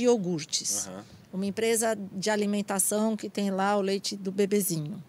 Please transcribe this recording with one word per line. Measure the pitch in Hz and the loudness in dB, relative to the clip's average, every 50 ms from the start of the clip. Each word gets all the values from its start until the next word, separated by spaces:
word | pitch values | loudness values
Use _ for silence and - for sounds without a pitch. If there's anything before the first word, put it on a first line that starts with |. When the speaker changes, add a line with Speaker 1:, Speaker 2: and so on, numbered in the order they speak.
| 240 | 4
Speaker 1:
iogurtes, | 247 240 226 180 175 180 151 143 - - - - - - - - - | 4 4 4 2 0 -2 -2 -4 -4 -4 -4 -2 -2 -2 -4 -4 -6
Speaker 2:
Aham. | 90 - 110 - - - - - | -8 -12 -12 -14 -18 -20 -18 -10
Speaker 1:
Uma | - 185 196 | -6 -4 -4
empresa | 202 185 - 220 226 233 214 226 226 220 208 196 190 | -4 -2 0 2 2 2 2 2 0 0 -2 -4 -8
de | - 196 170 214 | -8 -4 0 0
alimentação | 214 208 208 202 208 208 202 - 202 190 185 - 208 214 220 220 220 | 2 2 2 2 2 0 0 0 0 0 0 2 2 2 2 2 0
que | 208 - 208 | -2 -4 -6
tem | - - 202 202 | -4 -2 0 0
lá | 190 185 190 202 208 208 | 2 2 2 2 2 2
o | |
leite | 196 190 196 196 - - 214 202 | 2 2 0 -2 -2 -4 -6 -6
do | 190 196 | -6 -4
bebezinho. | 185 202 202 185 208 208 190 - 170 160 151 147 202 - - | 0 2 2 4 4 2 2 2 0 -2 -2 -4 -8 -10 -12